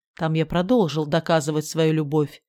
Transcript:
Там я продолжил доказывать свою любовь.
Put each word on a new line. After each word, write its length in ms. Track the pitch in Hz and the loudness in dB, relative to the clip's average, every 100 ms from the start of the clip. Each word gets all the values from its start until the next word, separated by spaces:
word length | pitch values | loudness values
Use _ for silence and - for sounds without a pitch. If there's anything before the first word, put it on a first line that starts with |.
| _ - | _ -6
Там 160 | 160 | -2
я 140 | 160 156 | 0 0
продолжил 600 | 170 185 247 175 147 156 | -2 2 2 2 -2 -2
доказывать 600 | 160 160 165 147 151 151 | -2 2 0 0 -4 -4
свою 260 | 156 160 | 0 2
любовь. 500 | 156 147 151 147 - | 2 0 0 -2 -4